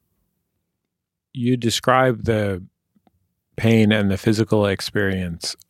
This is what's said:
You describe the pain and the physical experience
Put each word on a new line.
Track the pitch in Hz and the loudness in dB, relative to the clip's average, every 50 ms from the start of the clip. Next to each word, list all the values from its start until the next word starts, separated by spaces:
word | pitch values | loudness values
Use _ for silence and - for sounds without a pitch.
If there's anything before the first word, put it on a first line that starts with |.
| _ _ _ _ _ _ _ _ _ _ _ _ _ _ _ _ _ _ _ _ _ _ _ _ _ _ - | _ _ _ _ _ _ _ _ _ _ _ _ _ _ _ _ _ _ _ _ _ _ _ _ _ _ -10
You | 131 117 123 127 123 | -4 -2 -2 -2 0
describe | 117 113 - - - 131 123 131 131 131 117 110 101 | 0 -2 -2 0 2 2 4 4 4 2 0 -2 -2
the | 113 113 107 104 101 95 90 95 - _ _ _ _ _ _ _ _ _ _ _ _ _ _ _ _ - - | -2 -2 -2 -2 -2 -4 -6 -10 -16 _ _ _ _ _ _ _ _ _ _ _ _ _ _ _ _ -10 -2
pain | - 113 113 113 110 104 | 2 4 4 6 4 4
and | 107 104 101 98 | 4 2 2 0
the | 95 90 | -2 0
physical | - 117 107 107 110 - 110 107 101 | 0 0 0 0 0 0 2 2 2
experience | 101 95 - - - - 107 101 98 95 92 92 87 82 85 - - - _ _ | 0 0 -4 -6 -8 -4 -4 -2 -2 -2 -4 -6 -8 -8 -10 -10 -12 -12 _ _